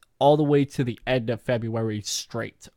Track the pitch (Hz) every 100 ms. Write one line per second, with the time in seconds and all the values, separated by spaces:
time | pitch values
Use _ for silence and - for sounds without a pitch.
0 | _ - 139 151 147 143 135 - 123 110
1 | - 131 113 113 - 117 113 113 113 107
2 | - - - 117 110 - -